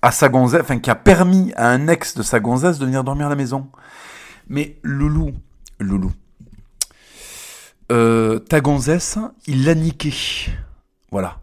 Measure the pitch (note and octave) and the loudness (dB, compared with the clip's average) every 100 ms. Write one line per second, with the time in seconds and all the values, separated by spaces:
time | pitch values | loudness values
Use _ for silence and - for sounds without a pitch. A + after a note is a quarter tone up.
0 | B2 - C#3+ B2+ B2+ D#3 - - B2+ A2+ | 2 4 4 4 4 2 0 -2 0 2
1 | - F3 F3+ F#3+ F#3 - A#2+ B2 D3+ E3 | 6 6 6 4 2 0 2 2 2 0
2 | - - G#2 A#2+ A2 B2+ E3+ D#3 C3+ C3 | -2 -8 -2 -2 0 0 0 0 -2 -2
3 | C3 C#3+ D3 C#3+ C3 C3+ C3+ - - - | -4 -4 -4 -4 -4 -6 -10 -20 -20 -20
4 | - - - - - C#3 D3+ - D3 C#3 | -20 -20 -20 -20 -10 -8 -8 -8 -8 -2
5 | D3 D3+ D3+ B2+ - _ - - G2+ G2 | 0 0 -2 -8 -16 _ -20 -10 -4 -2
6 | F#2+ - _ _ - - - _ - _ | -4 -8 _ _ -20 -20 -20 _ -12 _
7 | _ - - - - - - _ _ A#2+ | _ -20 -20 -20 -20 -20 -20 _ _ 2
8 | A#2 A2+ A2+ A2 - D#3+ C#3 C#3+ C3 E3+ | 4 2 2 -2 0 0 2 0 0 -2
9 | - G#3 A3 _ - C3 C#3 D#3 D#3+ - | -2 -6 -8 _ -4 0 2 2 0 -2
10 | D3 - - - - - - - _ _ | -6 -6 -8 -6 -8 -8 -10 -20 _ _
11 | _ G2+ F2+ - | _ -6 -6 -8